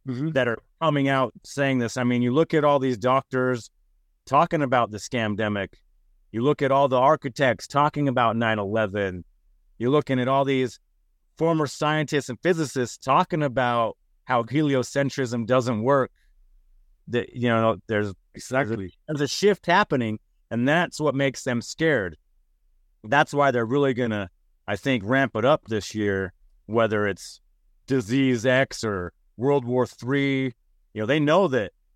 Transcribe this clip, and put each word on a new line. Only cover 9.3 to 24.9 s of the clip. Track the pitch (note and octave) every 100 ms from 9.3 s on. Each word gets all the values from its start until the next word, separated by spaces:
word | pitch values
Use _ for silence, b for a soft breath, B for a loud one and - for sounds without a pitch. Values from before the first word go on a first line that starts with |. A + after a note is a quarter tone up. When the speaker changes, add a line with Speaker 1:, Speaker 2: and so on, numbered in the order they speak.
| _ _ _ _ -
Speaker 2:
You're | A#2+
looking | D3 C#3+ C3
at | B2
all | C3+ C#3
these | C3 B2 - _ _ _ _ _ -
former | D#3+ D#3+ C#3+
scientists | - D3+ D#3 C#3+ D3 -
and | A#2
physicists | E3+ E3 D3 C3+ A#2+ -
talking | - D3 F3+ E3
about | D3 A#2+ B2 A#2+ A2+ - _ _
how | - B2+
heliocentrism | A2+ C#3 D3+ C3+ A#2+ C#3 C#3 - B2+ A#2+ A2
doesn't | B2+ A#2+ A2
work. | A#2 C#3 A2+ _ _ _ _ _ _ _ _ _ -
That, | A#2 - B2+
you | A#2+
know, | A2+ A2+ G2 -
there's | G#2+ G#2 F#2 _
Speaker 1:
Exactly. | - - B2+ C3+ A2+ F#2 _ -
Speaker 2:
there's | D3
a | C#3+
shift | - G3+ F#3+ -
happening, | F3+ G#3 C#3 A2+ G#2+ _ _ -
and | A2+ B2+
that's | D#3+ E3 -
what | D3 C3+
makes | C#3 -
them | C3+ A#2+
scared. | - - D#3+ C3+ F2+ D#2 _ _ _ _ _ _ _ _
That's | G#2+ C#3 D#3
why | C#3+ C#3
they're | A#2+ A2+
really | C#3+ C#3
gonna, | B2 A#2+ G#2 F#2+ _ _ _ -
I | G2+
think, | C#3